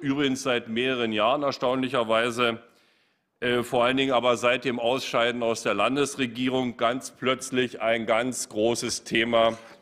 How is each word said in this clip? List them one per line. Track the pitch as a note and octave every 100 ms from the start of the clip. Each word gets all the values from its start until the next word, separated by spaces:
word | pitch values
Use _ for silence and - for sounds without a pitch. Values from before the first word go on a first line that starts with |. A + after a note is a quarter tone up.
übrigens | C#3+ C#3 C#3 C3
seit | C3+ A#2+ A#2
mehreren | A2+ B2+ B2+ A#2
Jahren | G#2+ A2 C#3+
erstaunlicherweise, | C#3+ B2+ B2+ C3 C3 C3 A2 A2+ A#2+ A#2 A#2+ A2+ - _ _ _ _ _ _ -
äh, | B2 B2
vor | A#2 B2+
allen | A#2+ C3
Dingen | C3+
aber | B2 B2 A#2+
seit | A#2+ B2+ C3+
dem | B2
Ausscheiden | A#2 C3 - B2+ A#2+ A#2+
aus | A#2 A2
der | B2
Landesregierung | G2+ A2 C#3 C3+ - B2 A2+ B2+ C3 B2+ A2+
ganz | A#2 B2+ -
plötzlich | - A#2+ B2+ - B2+ B2+ -
ein | A2+ A#2 A2
ganz | A2+ B2+ A#2 -
großes | G#2 A2 A#2 B2 - -
Thema | A2+ A#2 A#2 A2+ A2+ - -